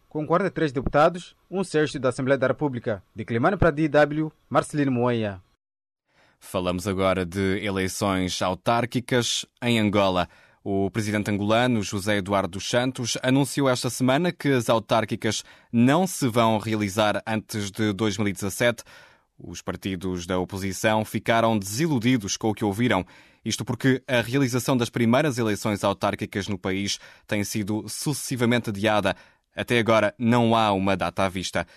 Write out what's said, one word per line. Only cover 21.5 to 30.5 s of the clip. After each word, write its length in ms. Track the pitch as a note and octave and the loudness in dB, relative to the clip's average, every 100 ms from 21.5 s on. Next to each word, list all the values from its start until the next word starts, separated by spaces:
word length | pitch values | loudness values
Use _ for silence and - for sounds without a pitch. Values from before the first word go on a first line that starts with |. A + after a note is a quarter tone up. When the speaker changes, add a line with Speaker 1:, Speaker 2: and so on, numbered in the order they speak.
| A2 | 0
Speaker 2:
desiludidos 800 | G2 A2 E3 C3 A#2+ B2+ G2 - | -2 -4 0 0 2 0 -2 -2
com 120 | A2+ | -2
o 40 | |
que 100 | G#2 | 0
ouviram. 400 | G#2 G2 B2 F#2+ F2 - - _ | -2 0 0 0 -2 -12 -20 _
Isto 220 | A2+ - A2+ | -8 -6 -6
porque 380 | A#2+ C3 B2+ - | 0 2 0 0
a 140 | B2 | -2
realização 560 | A2 C#3 B2+ B2 C3 B2+ | 0 0 0 0 0 0
das 140 | A#2 | 0
primeiras 480 | B2 A#2 B2+ D#3 A#2+ | 0 2 4 2 0
eleições 440 | A2 G2+ A2+ G2+ | 0 0 -2 0
autárquicas 640 | G2+ F#2+ G#2 G2 G2+ G#2 F#2+ | 0 0 -2 -2 -6 -6 -6
no 120 | F#2+ | -4
país 400 | G2 F#2+ G2+ - - - - | -2 -2 -4 -6 -10 -20 -6
tem 180 | G#2 | -4
sido 460 | G2+ - G#2 G#2+ G#2+ | -2 -4 -4 -4 -6
sucessivamente 800 | - D#3 C3+ - B2 A#2+ A#2+ A#2 | -6 -6 -6 -6 0 2 2 -2
adiada. 460 | G2 G#2+ G#2+ F#2+ - - _ _ F2+ | -2 2 2 0 -4 -10 _ _ -10
Até 240 | G#2 A#2+ | 0 2
agora 340 | A2 A2 G#2 - | 4 4 4 0
não 360 | A2+ B2 A2+ | 2 4 4